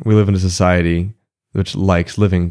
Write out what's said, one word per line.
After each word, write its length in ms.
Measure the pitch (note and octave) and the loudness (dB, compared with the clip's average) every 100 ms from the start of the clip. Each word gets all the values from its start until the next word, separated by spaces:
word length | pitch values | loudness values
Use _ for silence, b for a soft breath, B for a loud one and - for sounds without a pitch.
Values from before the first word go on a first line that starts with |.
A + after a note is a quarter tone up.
| A2+ | 0
we 80 | G#2+ | 2
live 140 | G2+ | 2
in 60 | F#2+ | 0
a 40 | |
society 720 | F#2 F2 F#2 F2+ E2+ E2+ F#2+ - _ _ _ | 0 0 2 2 2 0 -4 -10 _ _ _
which 220 | G2 F#2+ F#2+ | -6 -4 -2
likes 420 | F#2+ F2 E2+ - | 0 0 -2 -2
living 320 | G#2 F#2 F2 | 0 0 -2